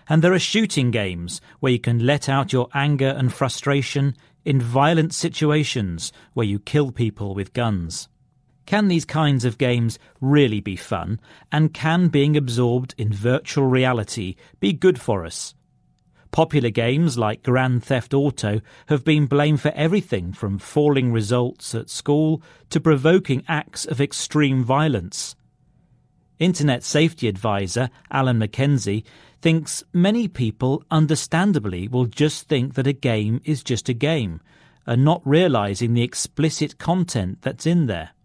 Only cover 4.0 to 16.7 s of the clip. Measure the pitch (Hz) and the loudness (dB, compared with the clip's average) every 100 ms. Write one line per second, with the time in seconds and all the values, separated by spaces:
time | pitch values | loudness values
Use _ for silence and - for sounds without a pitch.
4 | 139 - _ _ - 135 117 127 147 170 | -2 -4 _ _ -2 0 0 2 4 2
5 | 160 - 165 - 151 151 147 127 98 82 | 0 -2 -6 -2 0 2 0 -2 -4 -6
6 | - - - - 110 101 - 147 139 120 | -10 -14 -10 -4 -2 -2 -2 0 0 -2
7 | 117 104 101 98 95 - 117 98 82 78 | -4 -4 -8 -6 -6 -2 -2 -2 -4 -10
8 | - _ _ _ _ _ - 208 202 175 | -14 _ _ _ _ _ -4 0 2 0
9 | - 156 151 135 120 113 127 123 117 - | 0 0 2 2 0 0 0 2 0 -4
10 | - _ 131 147 135 107 101 92 - 95 | -16 _ 2 4 4 2 -4 -10 -6 -6
11 | 92 113 - - _ 147 156 - 160 170 | -4 -8 -10 -20 _ 0 0 0 -2 2
12 | 175 143 143 151 131 117 123 123 127 - | 2 4 2 2 0 0 0 0 -4 -4
13 | 107 104 113 127 - - 135 127 127 120 | -4 -2 0 0 -2 -2 2 2 2 0
14 | 104 - 92 - - _ 196 175 185 131 | -4 -8 -8 -10 -18 _ -2 4 2 2
15 | - 101 82 - - - _ _ _ _ | 0 -4 -4 -10 -14 -16 _ _ _ _
16 | _ _ _ - 160 147 120 | _ _ _ 0 2 2 0